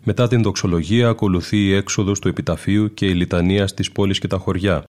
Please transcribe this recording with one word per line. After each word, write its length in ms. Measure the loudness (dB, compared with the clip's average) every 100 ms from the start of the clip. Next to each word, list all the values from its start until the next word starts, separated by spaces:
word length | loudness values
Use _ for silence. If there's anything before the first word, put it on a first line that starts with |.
| -2 0
Μετά 100 | 2
την 140 | 2
δοξολογία 680 | 2 0 0 0 0 2 2
ακολουθεί 480 | 2 0 0 0 0
η 160 | 2
έξοδος 460 | 0 0 -2 0 0
του 80 | -2
επιταφείου 680 | -2 -4 -4 0 0 0
και 120 | 0 0
η 80 |
λιτανία 540 | 0 0 0 2 2 0
στις 240 | -2 -6
πόλεις 280 | 0 0 0
και 80 | -2
τα 100 | -4
χωριά 460 | -4 -2 0 -2 -4